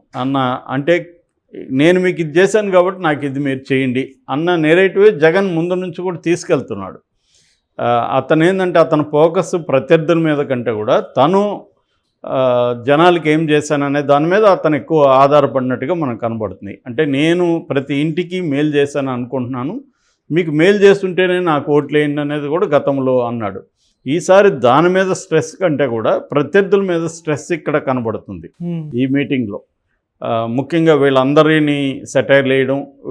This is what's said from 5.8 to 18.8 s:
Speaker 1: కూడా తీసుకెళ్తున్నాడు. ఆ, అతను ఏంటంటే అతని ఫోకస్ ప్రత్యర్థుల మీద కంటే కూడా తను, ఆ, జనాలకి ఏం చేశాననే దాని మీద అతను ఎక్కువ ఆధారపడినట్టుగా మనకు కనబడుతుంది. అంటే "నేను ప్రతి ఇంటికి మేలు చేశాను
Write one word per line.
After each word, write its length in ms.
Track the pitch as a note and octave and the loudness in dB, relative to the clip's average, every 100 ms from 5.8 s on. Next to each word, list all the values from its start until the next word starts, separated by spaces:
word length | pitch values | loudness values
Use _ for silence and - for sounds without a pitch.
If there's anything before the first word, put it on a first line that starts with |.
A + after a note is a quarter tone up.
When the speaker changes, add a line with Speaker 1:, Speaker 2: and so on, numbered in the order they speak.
| F#3 E3+ | -6 -8
Speaker 1:
కూడా 160 | F3+ E3+ | -8 -6
తీసుకెళ్తున్నాడు. 840 | E3 E3 - D3+ - G2+ F#2 - _ _ _ _ _ _ _ - | -4 -4 -2 -2 -2 -10 -10 -14 _ _ _ _ _ _ _ -6
ఆ, 320 | A#2+ A#2+ A2+ C3+ | -2 0 0 -2
అతను 260 | A#2 D#3 | 0 2
ఏంటంటే 360 | E3 F#3+ F3+ E3 | 2 2 0 2
అతని 240 | D#3 D3+ D3 | 2 0 0
ఫోకస్ 400 | D3 E3 F3 E3+ F#3 D#3 | 2 2 2 -2 -4 -2
ప్రత్యర్థుల 500 | C3+ F3 E3 D3+ E3 | -2 2 2 2 0
మీద 200 | D#3+ D3 | 0 0
కంటే 340 | B2+ B2 A#2+ | -2 -4 -4
కూడా 280 | G#2+ G#2+ E3+ | -4 0 0
తను, 640 | - - C#3+ G3 G#3 F#3 - _ _ _ _ _ - | 0 0 2 2 -2 -6 -14 _ _ _ _ _ -6
ఆ, 580 | C3+ C3 B2 A#2+ A#2+ A2+ | -2 0 2 0 -2 0
జనాలకి 440 | D3 F3 F3 D#3 | 4 4 4 2
ఏం 180 | D#3 D#3+ | 0 2
చేశాననే 520 | D3+ D3 D3 C#3+ C#3+ | 0 0 -2 -2 -2
దాని 240 | C#3 C#3+ D#3+ | 2 2 2
మీద 200 | F#3+ G#3+ | 2 4
అతను 300 | F#3 E3 D3 | 2 2 -2
ఎక్కువ 280 | - D#3+ | 0 2
ఆధారపడినట్టుగా 920 | C#3 C3 C#3 D3 C3+ C3 B2+ B2 C3 | 4 6 6 4 2 0 -4 -4 -4
మనకు 260 | E3+ C#3+ A2+ | -4 -4 -4
కనబడుతుంది. 600 | A#2 A2+ G#2 F2+ G2 - C3 | -6 -4 -8 -8 -16 -16 -8
అంటే 180 | A#2 D#3 | -4 -2
"నేను 600 | C3+ D#3 F3 F3 E3 - | 0 0 2 0 -2 -4
ప్రతి 260 | C#3 C3+ C#3+ | -4 -2 -2
ఇంటికి 460 | D#3 D#3+ F3 F#3 | -2 -4 -6 -6
మేలు 340 | F3 C#3 D3+ | -4 -2 0
చేశాను 360 | D3 | 0